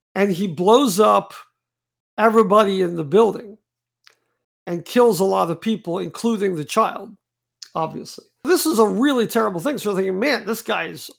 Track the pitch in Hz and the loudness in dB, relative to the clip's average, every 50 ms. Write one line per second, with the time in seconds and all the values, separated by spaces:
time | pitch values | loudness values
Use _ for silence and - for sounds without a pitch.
0 | _ _ - 185 196 202 180 156 208 190 156 131 180 196 226 262 285 247 170 196 | _ _ -2 0 0 0 0 -2 -4 -6 -4 0 2 4 6 6 4 2 2 2
1 | 214 214 208 202 - - - - - _ _ _ _ _ _ _ _ _ _ _ | 2 4 4 2 0 -4 -12 -20 -20 _ _ _ _ _ _ _ _ _ _ _
2 | _ _ _ - 214 226 214 226 220 180 202 214 214 202 196 190 185 170 175 165 | _ _ _ 0 2 4 4 4 4 4 4 4 4 4 2 0 -2 -2 -2 -4
3 | 156 139 156 208 226 202 - - 247 202 220 - _ _ _ _ _ _ _ _ | -4 0 2 4 4 4 0 -4 -10 -16 -20 -20 _ _ _ _ _ _ _ _
4 | _ - _ _ _ _ _ _ _ _ _ _ - - 175 175 - - - 240 | _ -20 _ _ _ _ _ _ _ _ _ _ -10 -8 -8 -8 -6 -2 2 4
5 | 240 233 202 156 190 196 190 196 185 165 165 165 - 226 220 180 - 175 165 196 | 4 4 4 2 0 0 2 0 0 -2 -2 -4 -4 -4 -4 -4 -4 -6 -6 -6
6 | 180 165 - - - 233 226 196 202 196 180 156 147 - - 220 226 180 - - | -6 -8 -8 -4 -2 -2 -2 0 -2 -2 -4 -4 -6 -4 0 0 0 0 -2 -8
7 | 196 247 214 _ _ _ _ _ _ _ _ - - - - 170 160 160 - - | -14 -16 -20 _ _ _ _ _ _ _ _ -20 -18 -10 -6 -6 -6 -6 -6 -10
8 | - - - - - _ _ _ - 269 370 320 - 320 277 214 220 208 185 202 | -14 -14 -18 -20 -20 _ _ _ -2 0 0 2 2 0 2 4 2 2 2 2
9 | 262 294 277 247 220 - - 226 220 214 185 170 156 285 294 196 - 208 202 180 | 0 2 2 2 0 0 0 0 0 -2 -2 -4 -4 -4 -4 -4 -4 -4 -2 -2
10 | 190 190 185 185 233 302 262 220 220 196 226 226 - - 208 175 165 160 170 151 | -2 -2 -2 -2 -2 -2 -2 -2 -4 -6 -8 -6 -6 -6 -6 -4 -6 -8 -10 -14
11 | - - - | -16 -18 -8